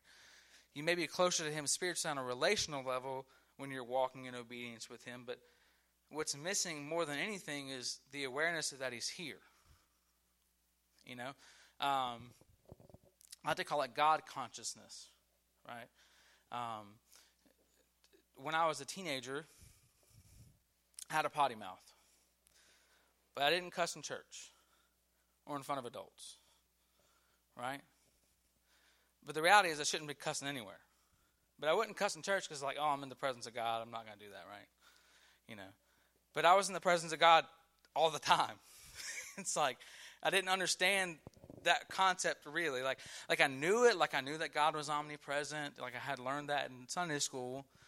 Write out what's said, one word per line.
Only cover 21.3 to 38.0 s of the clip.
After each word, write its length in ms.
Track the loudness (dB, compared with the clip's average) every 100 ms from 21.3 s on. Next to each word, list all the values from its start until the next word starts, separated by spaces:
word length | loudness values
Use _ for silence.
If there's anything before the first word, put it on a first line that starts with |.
| 2 2 0
mouth. 260 | -10 -14 -18 -20 _ _ _ _ _ _ _ _ _ _ _ _ _
But 120 | 0 4
I 40 |
didn't 220 | 4 0
cuss 240 | -4 -4 -4
in 60 |
church 500 | -8 -10 -12 -16 -18 -20 _ _ _ _ _ _ _ _ -10
or 100 | -8
in 80 |
front 160 | -4 -4
of 60 | -6
adults, 500 | -10 -14 -16 -18 -18 _ _ _ _ _ _ _ _ _ _ _ -10
right? 220 | -8 -8 -12 _ _ _ _ _ _ _ _ _ _ _ _ _ -8
But 100 | 2
the 60 |
reality 280 | 8 8 8
is 100 | 2
I 40 |
shouldn't 260 | -2 -2 -4
be 40 |
cussing 340 | -6 -6 -4 -4
anywhere. 320 | -6 -10 -16 _ _ _ _ _ _ _ -2
But 120 | 2
I 40 |
wouldn't 220 | 2 2 0
cuss 200 | -2 -2
in 60 |
church 280 | -2 -2 -2
'cause, 120 | -6
like, 160 | -6 -2
"Oh, 120 | 0
I'm 140 | 0
in 60 | -4
the 60 | -4
presence 320 | -4 -4 -8
of 60 |
God. 280 | -4 -2 -2
I'm 100 | -4
not 140 | -10 -12
gonna 120 | -16
do 140 | -16
that," 140 | -16 -14
right? 180 | -16 -18 _ -20 -20 _ _ -20 _ -16
You 80 | -14
know. 140 | -14 -18 _ _ _ _ _
But 120 | 4 8
I 100 | 8
was 120 | 6
in 60 |
the 80 | 0
presence 300 | 2 2 2
of 80 | 6
God 260 | 10 10 8 -4 _ _ _
all 140 | 2